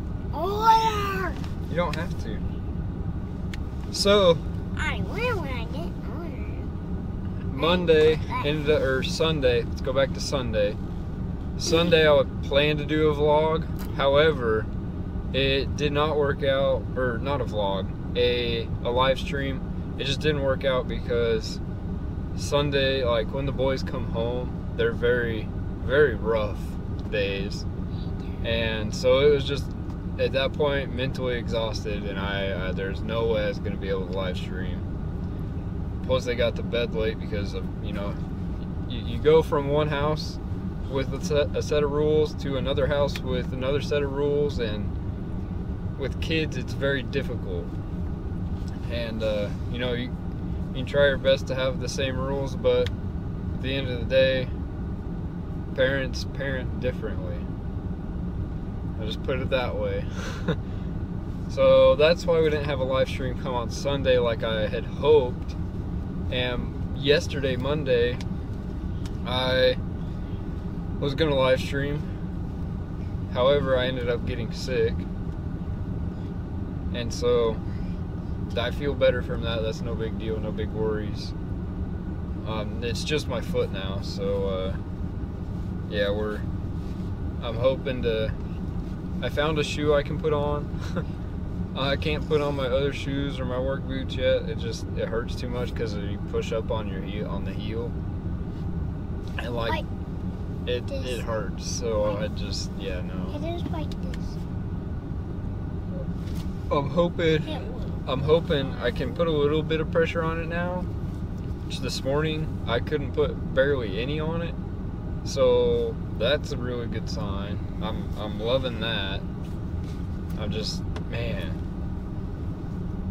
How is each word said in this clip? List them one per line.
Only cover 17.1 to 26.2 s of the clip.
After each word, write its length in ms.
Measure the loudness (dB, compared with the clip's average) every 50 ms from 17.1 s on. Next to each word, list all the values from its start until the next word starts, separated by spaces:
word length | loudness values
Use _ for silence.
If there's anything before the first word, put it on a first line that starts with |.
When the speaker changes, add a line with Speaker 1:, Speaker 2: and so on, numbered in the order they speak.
| 0 0
Speaker 2:
not 220 | 0 0 0 0
a 40 | 0
vlog, 440 | 0 0 0 0 0 0 0 -2 -2 -4 -6 -4 -2 2
a, 520 | 4 4 4 4 2 0 0 0 -2 -2 -2 -4 -2 -2
a 60 | 2
live 280 | 4 4 6 4 4 2
stream. 420 | 0 -2 -2 -2 -2 -2 -2 -4 -4 -4 -4 -4 -4 -4 -4 -2
It 60 | -2
just 160 | -2 0 2
didn't 220 | 2 2 2 2
work 220 | 2 2 2 2 2
out 220 | 2 2 2 0 0
because 720 | -2 -2 -2 0 2 2 4 4 2 2 0 -2 -4 -4 -4 -6 -6 -6 -4 -4 -4 -4 -4 -4 -4 -4 -4 -4 -4
Sunday, 680 | -2 -2 2 2 2 2 4 2 2 2 2 2 2 2
like, 280 | 2 2 2 2 0
when 140 | -2 -2 -2
the 60 | 0
boys 300 | 2 2 2 2 2 0
come 280 | 0 -2 -2 -2 -2 -2
home, 420 | 0 0 0 0 0 -2 -2 -4 -4 -4 -4 -4 0
they're 160 | 2 2 2
very, 560 | 2 2 4 4 4 4 2 0 0 -2 -2 -4 -4 -4 -4 -4 -4 -4 0
very 300 | 4 6 6 6 6 4
rough 440 | 2